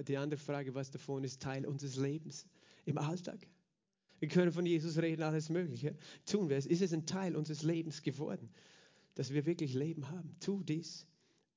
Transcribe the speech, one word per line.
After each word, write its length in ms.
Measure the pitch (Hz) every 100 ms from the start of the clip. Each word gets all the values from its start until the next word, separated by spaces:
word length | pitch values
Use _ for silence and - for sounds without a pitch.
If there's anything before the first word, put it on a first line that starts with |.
| 135
die 100 | 139
andere 220 | 143 147
Frage, 360 | 147 143 135 127
was 160 | 135
davon 320 | 135 - 139
ist 180 | 135 -
Teil 240 | 139 135 139
unseres 300 | 139 139 131
Lebens 500 | 139 156 156 - - _ - - -
im 120 | 151
Alltag. 500 | 147 180 180 - - _ _ _ _ _ _ -
Wir 80 | 151
können 240 | 175 180
von 140 | 175 175
Jesus 320 | 165 165 160
reden, 260 | 165 160
alles 260 | 156 156 156
Mögliche. 460 | 170 175 120 143 151 - - -
Tun 240 | 208 170
wir 80 | 139
es? 80 | 139
Ist 160 | 170
es 120 | 190
ein 120 | 160 156
Teil 300 | 185 185 151
unseres 280 | 156 151
Lebens 400 | 156 170 160 -
geworden, 460 | - 123 151 190 117 - - - - - _ -
dass 180 | 127
wir 120 | 143 147
wirklich 280 | 170 151
Leben 360 | 127 156 160 131
haben? 260 | 180 160 -
Tu 240 | - 196
dies 440 | 151 156 160 - - _ _ _ _